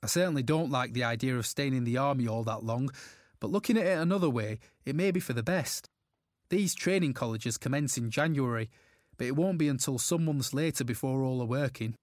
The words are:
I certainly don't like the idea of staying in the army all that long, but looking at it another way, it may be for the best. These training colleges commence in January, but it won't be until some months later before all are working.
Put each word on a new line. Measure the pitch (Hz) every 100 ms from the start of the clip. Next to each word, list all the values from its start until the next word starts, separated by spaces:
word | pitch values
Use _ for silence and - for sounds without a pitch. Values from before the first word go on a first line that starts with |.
I | 110
certainly | 175 180 147
don't | 120 156 160
like | 131 123
the | 120
idea | 120 117 131 127
of |
staying | 110 - 143
in | 131
the | 120 120
army | 139 139 117
all | 113
that | 113 110
long, | 110 117 139 - - - _ _
but | 110
looking | 190 - 226
at | 180
it | 180
another | 165 196 170
way, | 120 107 107 - _
it | -
may | 147 196
be | 180
for | -
the | 120
best. | 117 180 131 - - _ _ _ _ _ _
These | 180 190
training | - - 190 165
colleges | 127 120 110 - 113
commence | - 143 147 -
in | 117
January, | 110 156 143 131 117 113 _ _ _ _ -
but | 123
it | 139
won't | 180 180
be | 147
until | 131 - 131
some | - 170
months | 160 143 127
later | 135 160 147
before | 123 120 131 131
all | 131 127
are | 120
working. | 127 143 - 113 113